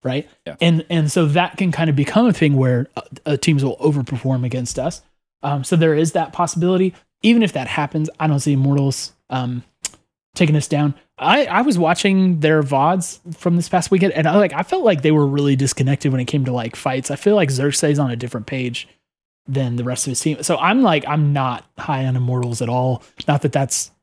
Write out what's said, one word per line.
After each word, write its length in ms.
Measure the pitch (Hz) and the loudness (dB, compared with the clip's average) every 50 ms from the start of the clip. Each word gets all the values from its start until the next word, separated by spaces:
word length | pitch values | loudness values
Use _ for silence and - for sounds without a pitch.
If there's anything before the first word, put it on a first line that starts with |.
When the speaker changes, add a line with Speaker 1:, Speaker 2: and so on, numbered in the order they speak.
| - | -4
Speaker 1:
right? 220 | 127 127 143 151 - _ _ _ | -4 -4 -4 -6 -8 _ _ _
Speaker 2:
Yeah. 100 | - - _ | -16 -6 _
Speaker 1:
And, 240 | 165 170 165 160 - _ | 2 2 2 2 0 _
and 220 | 170 165 151 147 | -2 0 0 0
so 140 | - 185 165 | 0 0 0
that 320 | 147 143 175 175 175 - | 2 2 0 0 -2 -2
can 140 | - 190 180 | -2 -2 -2
kind 180 | 156 - 165 160 | 0 0 0 0
of 60 | 143 | 2
become 300 | 139 139 - - 208 240 | 0 0 0 2 2 2
a 60 | 247 180 | 2 2
thing 220 | - 165 151 143 | 2 2 2 4
where, 320 | 131 131 127 127 120 135 - _ | 4 2 2 2 0 -2 -4 _
uh, 60 | - - - - - _ | -14 -14 -14 -20 -10 _
uh, 120 | 151 147 | -4 -2
teams 260 | - - 170 156 139 135 | 0 2 2 2 2 0
will 120 | 131 107 | -2 -2
overperform 680 | - - 156 143 143 123 - 139 120 - 131 131 127 127 | 0 0 0 2 0 -2 -4 -6 -4 -2 -2 0 0 -2
against 340 | 123 127 127 123 - - - | -2 -4 -4 -6 -6 -6 -4
us. 220 | 127 170 - - _ _ _ _ _ _ _ _ - | -4 -6 -6 -8 _ _ _ _ _ _ _ _ -4
Um, 200 | 139 143 139 131 | -4 -4 -4 -2
so 120 | - 180 | 0 2
there 180 | 165 165 160 151 | 4 4 4 4
is 180 | 151 165 160 - | 2 0 0 0
that 200 | 170 160 - - | -2 -4 -2 -2
possibility. 600 | - 175 160 - 170 175 180 185 180 190 185 - - _ _ _ _ | -2 -2 -2 0 -2 0 2 2 2 0 0 -2 -8 _ _ _ _
Even 200 | - 220 233 233 220 | 2 4 4 4 4
if 100 | 185 - | 2 -2
that 140 | 143 127 | -6 -6
happens, 420 | - - - 147 139 - 156 156 - - - | -4 -4 -4 -4 -2 -2 -4 -4 -4 -4 -4
I 80 | 156 | 0
don't 120 | 156 147 139 | 0 0 0
see 140 | - 151 143 | 0 0 2
Immortals, 580 | 135 135 139 139 143 139 139 131 - - - _ _ _ _ | 2 2 2 2 2 0 0 -2 -4 -10 -14 _ _ _ _
um, 320 | 127 120 127 127 123 120 - _ _ _ - - - _ _ _ _ _ _ _ _ | -6 -4 -4 -4 -6 -8 -10 _ _ _ -14 -14 -14 _ _ _ _ _ _ _ _
taking 200 | - 139 147 151 | 0 2 2 2
us 120 | 151 139 | 0 0
down. 260 | - 151 143 147 143 139 - _ _ _ | 0 -2 0 0 0 -2 -6 _ _ _
I, 280 | - 127 160 214 285 269 | -4 2 2 4 4 2
I 160 | - 233 247 | 2 0 0
was 160 | 247 294 226 | 2 2 2
watching 640 | 175 165 156 175 - - 202 190 190 190 185 175 156 | 2 2 2 0 2 0 2 2 4 2 2 2 2
their 200 | 147 151 156 156 | 2 4 4 4
vods 580 | 147 135 143 135 143 160 185 190 170 - - - _ 175 160 | 2 2 2 2 2 2 2 0 -2 -6 -12 -16 _ -16 -16
from 180 | - - 180 170 | -6 -2 0 0
this 120 | 175 165 - | 0 0 0
past 200 | - 180 170 - | -2 -2 0 2
weekend, 220 | 196 180 185 196 - | 2 2 2 2 0
and 140 | - 151 | 0 0
I, 80 | 160 160 | 2 4
like, 160 | 208 208 175 - | 4 2 2 0
I 100 | 147 185 | -6 -4
felt 200 | - 370 381 294 | -4 -4 2 2
like 180 | 220 180 143 | 2 2 2
they 100 | 131 156 | 2 2
were 140 | 156 151 143 | 4 4 2
really 300 | 139 139 143 143 143 139 | 2 0 0 2 2 2
disconnected 560 | 131 135 131 - - 135 131 143 - - 147 | 2 0 -2 0 0 0 0 0 0 0 -2
when 80 | 131 127 | 0 0
it 40 | 123 | -2
came 200 | - - 147 131 | -2 -2 -2 -2
to, 60 | 127 | -2
like, 240 | 123 123 113 120 - | -4 -4 -6 -6 -10
fights. 340 | - - 139 131 131 131 - | -6 -4 -4 -4 -4 -4 -6
I 60 | 139 | -8
feel 200 | - - 208 214 | -2 2 2 4
like 160 | 208 170 135 | 4 2 2
Xerxes 480 | 135 127 139 147 139 - - 147 147 143 | 0 0 0 0 0 0 0 2 2 2
on 120 | 143 127 | 0 -2
a 40 | 120 | -2
different 300 | 117 123 120 - 117 104 | -4 -6 -8 -8 -8 -8
page 420 | - 139 131 127 123 120 - - _ _ _ _ _ _ _ _ _ _ _ _ | -8 -6 -6 -6 -6 -6 -10 -14 _ _ _ _ _ _ _ _ _ _ _ _
than 280 | - 131 135 135 120 120 | -6 -4 -2 -2 -2 -4
the 60 | 120 120 | -4 -4
rest 220 | 123 123 - - | -4 -4 -4 -6
of 40 | 143 | -6
his 80 | 123 - | -6 -4
team. 220 | - 160 147 - 120 | -2 -4 -4 -2 -2
So 140 | - 170 | -4 -2
I'm 240 | 139 143 180 214 262 | 0 0 2 2 4
like, 260 | 262 196 160 147 - | 4 4 2 0 0
I'm 240 | - 147 156 151 143 | -2 0 0 2 2
not 320 | 143 139 131 127 120 - - _ _ | 0 0 -2 -2 -4 -6 -12 _ _
high 280 | - - - 143 131 131 | -12 -6 -6 -4 -2 -2
on 100 | 131 127 | -2 -2
Immortals 460 | 127 123 123 127 127 123 120 120 113 | -2 -2 -2 -2 -2 -2 -4 -4 -4
at 60 | 123 113 | -4 -2
all. 320 | 120 127 127 131 123 - - _ _ _ - | -2 -2 0 0 -2 -4 -8 _ _ _ -2
Not 160 | - 143 139 - | -2 -2 0 0
that 100 | 135 - | 0 0
that's 380 | 143 135 - - - - - _ _ | -2 -2 -2 -4 -6 -6 -8 _ _